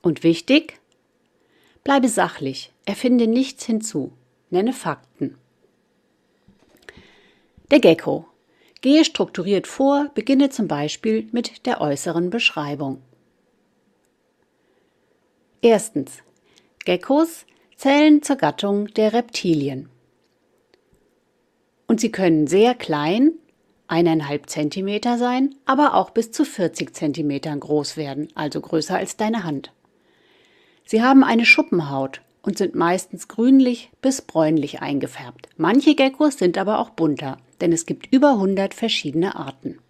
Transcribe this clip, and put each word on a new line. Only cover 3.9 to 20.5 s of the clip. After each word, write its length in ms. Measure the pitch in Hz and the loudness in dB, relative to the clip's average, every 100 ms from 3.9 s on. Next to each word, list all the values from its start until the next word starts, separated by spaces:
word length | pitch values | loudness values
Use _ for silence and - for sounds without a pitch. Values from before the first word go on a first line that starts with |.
| 156 131 _ _ _ _ | -8 -8 _ _ _ _
nenne 240 | 185 220 | -2 -2
Fakten. 640 | - 170 143 _ _ 139 - _ _ _ _ _ _ _ _ _ _ _ _ _ _ - - _ _ _ _ _ _ _ | -4 -8 -10 _ _ -8 -8 _ _ _ _ _ _ _ _ _ _ _ _ _ _ -20 -20 _ _ _ _ _ _ _
Der 100 | - | 6
Gecko. 460 | 143 160 - 147 - _ _ _ _ _ | 6 4 0 -6 -8 _ _ _ _ _
Gehe 240 | 254 302 311 | 2 4 4
strukturiert 600 | - 185 - 180 190 - | 0 -4 -4 -2 -2 -2
vor, 420 | - 269 285 285 226 | 0 2 2 0 -4
beginne 340 | 220 269 277 | 0 2 2
zum 180 | 269 190 | 0 -4
Beispiel 600 | 147 151 - 220 220 220 | -2 -4 -4 -2 -2 -2
mit 360 | 240 240 - - | -6 -6 -8 -6
der 140 | - | -2
äußeren 500 | 151 143 185 170 175 | -2 -4 -4 -2 -2
Beschreibung. 720 | 226 - - 147 143 139 131 _ _ _ _ _ _ _ _ _ _ _ _ _ _ _ _ _ _ _ _ _ _ _ _ _ _ | -2 -2 -4 -8 -6 -8 -8 _ _ _ _ _ _ _ _ _ _ _ _ _ _ _ _ _ _ _ _ _ _ _ _ _ _
Erstens. 640 | 233 214 - 147 131 - _ _ _ _ _ _ | 4 4 0 -8 -8 -14 _ _ _ _ _ _
Geckos 640 | - 180 - 277 330 - _ _ _ _ | -4 -4 0 0 0 -4 _ _ _ _
zählen 480 | 269 285 302 294 | 2 4 6 4
zur 140 | 294 269 | 2 0
Gattung 500 | 151 - 202 202 208 - | 0 -2 -2 -2 -2 0
der 180 | 214 | 0
Reptilien. 720 | 226 240 - 185 156 139 131 - _ _ _ _ _ _ | 0 -4 -6 0 0 -2 -6 -14 _ _ _ _ _ _